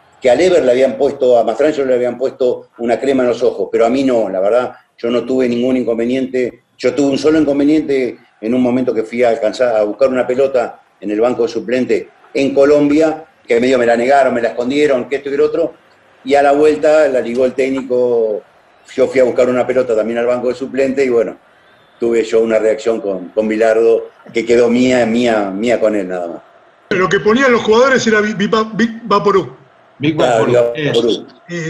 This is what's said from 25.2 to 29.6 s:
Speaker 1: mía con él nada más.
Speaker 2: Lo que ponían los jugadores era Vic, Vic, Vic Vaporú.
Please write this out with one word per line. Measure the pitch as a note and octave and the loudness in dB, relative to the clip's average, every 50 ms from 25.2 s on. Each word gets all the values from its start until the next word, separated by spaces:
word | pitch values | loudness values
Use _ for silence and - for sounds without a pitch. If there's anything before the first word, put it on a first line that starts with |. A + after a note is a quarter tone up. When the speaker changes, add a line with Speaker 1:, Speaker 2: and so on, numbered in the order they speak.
| B2 A#2+ A2 G#2+ G2+ G2 F#2+ | 0 0 0 0 -2 -4 -4
Speaker 1:
mía | G2 A2 B2 A#2 G#2 | -4 -2 -2 0 0
con | A2 A2 G#2+ | 0 0 0
él | G#2 F#2 F#2 | -2 -4 -6
nada | F#2 F2+ F2 E2+ | -6 -8 -8 -8
más. | D#2+ D2 - _ _ _ _ _ _ _ _ - | -10 -14 -18 _ _ _ _ _ _ _ _ -6
Speaker 2:
Lo | - F3+ F#3 F3 | -2 -2 0 0
que | G3 G3 | 0 0
ponían | D3+ G#3 A3 C4 C#4 B3+ | 2 2 2 2 4 2
los | A#3+ A3 | 2 2
jugadores | A3+ G#3 G#3+ A#3 B3+ C4+ C4 A#3 - | 2 2 4 4 4 4 2 2 0
era | A3+ A3 G#3+ | 0 0 0
Vic, | G#3 G#3+ A3 | 0 -2 -4
Vic, | E3+ G3+ F#3+ G3+ A3 A3 A3 - | -4 -2 -2 0 -2 -2 -2 -2
Vic | F3 A3+ A#3 - - - | -2 -2 -2 -4 -6 -4
Vaporú. | G3+ G3+ G3+ G3+ G#3 G3 F#3+ D#3 - - - | -2 -2 0 2 2 0 0 -2 -4 -10 -20